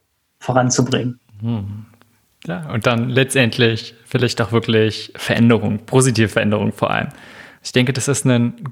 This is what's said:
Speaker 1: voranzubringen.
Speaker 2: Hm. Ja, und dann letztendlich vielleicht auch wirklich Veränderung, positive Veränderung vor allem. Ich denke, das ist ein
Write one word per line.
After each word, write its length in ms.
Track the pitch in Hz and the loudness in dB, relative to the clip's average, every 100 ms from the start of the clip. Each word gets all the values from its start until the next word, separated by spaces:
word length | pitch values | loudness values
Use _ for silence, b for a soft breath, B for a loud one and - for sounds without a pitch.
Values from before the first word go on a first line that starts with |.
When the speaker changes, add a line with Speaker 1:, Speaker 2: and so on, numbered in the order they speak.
| _ _ _ _ | _ _ _ _
Speaker 1:
voranzubringen. 800 | - 127 123 - 127 120 123 120 _ 104 | -2 0 2 0 0 -2 -4 -8 _ -10
Speaker 2:
Hm. 460 | 117 113 101 104 107 _ _ _ _ _ - | -6 -6 -6 -12 -16 _ _ _ _ _ -10
Ja, 240 | 175 147 | -10 -6
und 160 | 117 127 | -2 0
dann 220 | 117 123 | 0 0
letztendlich 840 | 123 131 135 117 - 117 110 - - | 0 0 0 0 2 2 0 -8 -20
vielleicht 360 | _ 127 117 - | _ -2 0 0
auch 120 | 101 | 0
wirklich 600 | 113 - 110 110 - - - | 0 2 2 2 -2 -12 -10
Veränderung, 680 | - - 117 110 101 - | -4 2 4 4 0 -4
positive 440 | - 131 131 110 107 | 0 2 4 2 2
Veränderung 440 | 113 104 104 107 | 2 0 0 -2
vor 180 | - - | -2 -2
allem. 180 | - - B B B B B | -2 -4 B B B B B
Ich 100 | - | -2
denke, 200 | 127 123 | 0 0
das 140 | 131 143 | 0 -2
ist 180 | 127 | 0
ein 380 | 131 120 120 - 139 | 2 2 2 -2 -2